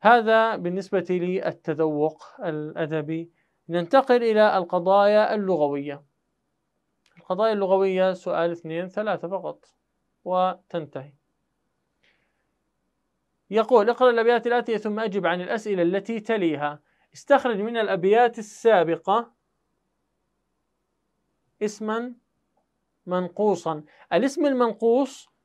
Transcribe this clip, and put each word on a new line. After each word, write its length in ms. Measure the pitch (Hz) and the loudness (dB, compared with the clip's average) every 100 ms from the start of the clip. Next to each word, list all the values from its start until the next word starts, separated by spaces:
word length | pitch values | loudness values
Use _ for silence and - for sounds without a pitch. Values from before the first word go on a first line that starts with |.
| 208 | 4
هذا 500 | 240 220 220 226 196 | 6 4 2 2 -2
بالنسبة 500 | 175 185 185 190 175 | -6 -6 -4 -4 -2
للتذوق 1120 | 180 180 185 - - - 151 156 151 151 156 - - | -4 -2 -4 -4 -6 -8 -2 -2 0 -2 -4 -18 -10
الأدبي. 920 | 190 151 151 160 156 156 147 160 170 _ _ _ - | -8 -8 -8 -8 -6 -6 -6 -8 -10 _ _ _ -6
ننتقل 540 | 170 170 269 269 247 | -6 2 2 4 2
إلى 340 | 233 214 214 190 | 4 4 4 4
القضايا 800 | 175 180 180 196 202 208 214 214 | -2 -2 2 4 6 4 2 -2
اللغوية. 680 | 190 165 147 143 143 143 _ _ _ _ _ _ _ _ _ _ _ _ | -2 0 0 -2 -8 -12 _ _ _ _ _ _ _ _ _ _ _ _
القضايا 360 | - 185 220 | -10 -2 0
اللغوية 600 | 208 190 190 196 185 190 | 0 2 2 2 2 0
سؤال 380 | 185 185 160 170 | -2 -4 -2 -2
اثنين، 380 | 170 160 165 185 | -4 -8 -8 -8
ثلاثة 380 | 196 214 170 175 | -6 -6 -6 -6
فقط 380 | 190 165 - _ _ _ _ _ _ 175 | -8 -10 -14 _ _ _ _ _ _ -4
وتنتهي. 880 | 185 185 185 _ 170 143 139 143 _ _ _ _ _ _ _ _ _ _ _ _ _ _ _ _ _ _ _ _ _ _ _ _ | 0 0 -4 _ -10 -10 -14 -16 _ _ _ _ _ _ _ _ _ _ _ _ _ _ _ _ _ _ _ _ _ _ _ _
يقول: 400 | 202 208 240 208 | -2 2 4 4
"اقرأ 200 | 240 254 | 4 4
الأبيات 380 | 233 226 233 233 | 4 2 2 0
الآتية 300 | 240 233 214 | -2 -2 -4
ثم 220 | 214 208 | -4 -4
أجب 260 | 220 196 170 | -4 -2 -2
عن 160 | 180 | -2
الأسئلة 400 | 180 220 214 185 | -4 -6 -4 0
التي 380 | 170 196 196 226 | 0 0 -4 -8
تليها. 600 | 220 220 170 143 147 147 _ _ _ | -4 -2 0 -2 -6 -8 _ _ _
استخرج 440 | - - 269 254 202 | -20 2 2 2 -4
من 200 | 220 233 | -4 -4
الأبيات 640 | 214 190 190 220 240 233 | -2 0 2 4 4 0
السابقة 920 | 214 - 226 196 160 165 - 214 233 _ _ _ _ _ _ _ _ _ _ _ _ _ _ _ _ _ _ _ _ _ _ _ | -12 -2 4 4 2 -2 0 -2 -2 _ _ _ _ _ _ _ _ _ _ _ _ _ _ _ _ _ _ _ _ _ _ _
اسما 520 | 214 214 214 220 247 247 _ _ _ _ _ _ _ _ - | -8 -6 -6 -6 -6 -14 _ _ _ _ _ _ _ _ -6
منقوصا". 800 | 180 180 - 208 180 165 151 151 _ _ | -4 -4 -2 0 0 -4 -8 -10 _ _
الاسم 320 | 175 269 311 294 | 0 0 0 0
المنقوص 840 | 254 233 214 226 240 269 - - _ | 2 -2 0 2 2 0 -6 -20 _